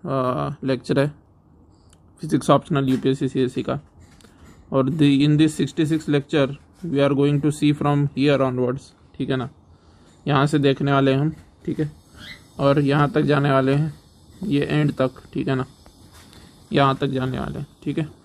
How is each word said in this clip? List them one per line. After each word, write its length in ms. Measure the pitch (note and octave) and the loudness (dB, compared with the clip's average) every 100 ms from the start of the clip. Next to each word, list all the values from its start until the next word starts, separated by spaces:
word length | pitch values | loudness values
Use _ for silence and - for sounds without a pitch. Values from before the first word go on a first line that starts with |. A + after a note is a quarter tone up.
अ, 520 | E3+ C3+ B2+ C#3 C#3+ C#3+ | -6 -4 -2 -4 -6 -6
लेक्चर 340 | B2 C3 - C3+ | -6 -6 -2 -2
है 80 | C#3+ - _ _ _ _ _ _ _ _ _ _ | -2 -4 _ _ _ _ _ _ _ _ _ _
फिजिक्स 280 | D#3 D3+ - | -4 -2 2
ऑप्शनल 380 | C#3 - D3+ C3+ | 2 2 -2 0
यूपीएससी 400 | C3 C3 C3+ C3 | 0 0 -2 -2
सीएससी 340 | B2+ B2 B2+ | -2 -2 -4
का। 160 | C3 C3+ - - - - - - - - - | -6 -6 -8 -20 -20 -20 -20 -20 -20 -20 -4
और 180 | C3+ C3+ | -2 0
the, 220 | D#3+ C#3+ C#3 | 2 2 4
in 180 | D3 D3+ | 4 4
this 220 | D#3 D3+ | 2 0
sixty-six 480 | C#3+ - D#3 D#3+ D#3 | -6 -2 -2 -2 0
lecture, 400 | D3 C#3 D#3+ C3+ C#3 _ _ | -2 0 0 0 -4 _ _
we 160 | F3 C3+ | -6 0
are 140 | C#3 | 0
going 260 | C3+ C#3+ C#3+ | 2 2 2
to 120 | D3+ | 0
see 200 | D3 D3 | 0 0
from 320 | D3 D3 C#3+ C#3+ - | 2 0 0 0 0
here 260 | C#3+ C#3 | 2 2
onwards, 500 | C3 B2+ B2 C3+ - _ _ - | 0 0 -2 -4 -10 _ _ -10
ठीक 140 | C3 | -4
है 60 | C3 | -4
ना, 140 | B2 - _ - _ _ - _ - | -6 -12 _ -20 _ _ -20 _ -2
यहाँ 200 | C#3+ D3 | 2 2
से 120 | D3+ | 2
देखने 340 | C#3 C3+ C#3+ | 2 2 0
वाले 200 | C#3 C3+ | 2 4
हैं 80 | C3+ | 2
हम, 140 | D3 D#3+ - _ - | 0 -4 -18 _ -10
ठीक 140 | D3 | -6
है, 120 | D3+ - _ - - - - - | -6 -8 _ -20 -20 -20 -20 -2
और 220 | C#3 C#3 | 2 2
यहाँ 280 | C#3+ C#3+ C#3+ | 2 2 2
तक 120 | D3 | 2
जाने 280 | D3 C#3+ C#3+ | 2 2 2
वाले 220 | C3+ C3 | 2 2
हैं, 180 | C#3 D#3 D3 - - - - | 0 0 -6 -20 -20 -20 -12
ये 200 | - C#3+ | -4 -2
एंड 280 | C#3+ D3 D3 | 0 0 0
तक, 300 | C#3+ C3 - - | 0 -4 -4 -12
ठीक 140 | - C3+ | -8 -4
है 60 | |
ना, 120 | C3 - - - - - - - - - - - | -4 -4 -12 -20 -20 -20 -20 -20 -20 -20 -20 -4
यहाँ 240 | D3+ C#3 C3+ | 0 2 0
तक 100 | C#3 | -4
जाने 300 | C3 C3 B2+ | -4 -4 -6
वाले 200 | C3 - | -8 -10
हैं, 80 | C#3+ _ | -12 _
ठीक 140 | - C#3+ | -8 -6
है। 200 | D#3 - | -8 -10